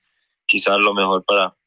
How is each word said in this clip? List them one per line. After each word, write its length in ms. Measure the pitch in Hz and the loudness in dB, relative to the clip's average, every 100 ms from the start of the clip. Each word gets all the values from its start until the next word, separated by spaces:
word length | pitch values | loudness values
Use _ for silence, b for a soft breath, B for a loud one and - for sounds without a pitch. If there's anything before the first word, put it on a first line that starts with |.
| _ _ _ _ - | _ _ _ _ -12
quizás 320 | 101 98 101 | -6 -2 2
lo 160 | 104 | 2
mejor 300 | 101 95 95 | 0 0 -2
para, 320 | - 101 92 - | 0 0 -2 -6